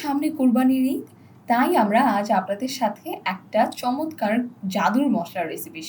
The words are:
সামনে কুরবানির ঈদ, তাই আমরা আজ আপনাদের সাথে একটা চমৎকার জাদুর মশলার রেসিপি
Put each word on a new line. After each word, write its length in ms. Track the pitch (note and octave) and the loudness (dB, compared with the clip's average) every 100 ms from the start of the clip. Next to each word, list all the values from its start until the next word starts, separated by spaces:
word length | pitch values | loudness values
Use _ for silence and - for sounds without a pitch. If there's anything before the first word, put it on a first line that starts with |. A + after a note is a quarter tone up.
সামনে 240 | D4 C#4+ D4+ - | -2 -2 -2 2
কুরবানির 460 | B3+ B3 C4 C4 C4 | 2 4 4 4 2
ঈদ, 100 | - - - - - - | -2 -6 -16 -20 -10 0
তাই 200 | A#3+ E4 F4 | 2 4 4
আমরা 180 | G#3 G#3+ C4 G#3 | 4 4 4 2
আজ 100 | G#3+ G3 | 0 0
আপনাদের 320 | F#3 G3+ B3+ - | 0 -4 -6 -2
সাথে 280 | A3 A3 D#4+ - - | -4 -4 -10 -8 -6
একটা 260 | F#3 - G#3+ C4 - | -8 -2 0 0 0
চমৎকার 540 | B3 C4+ D#4+ - G#3 A3+ B3 - F#3+ | -4 -2 -4 -4 -2 0 -2 -6 -6
জাদুর 340 | F#3+ F3+ A3+ C#4+ F3+ | 0 2 2 2 0
মশলার 300 | E3+ F#3+ D#3+ | -2 -6 -6
রেসিপি 300 | E3 D#3 D#3+ | -6 -12 -14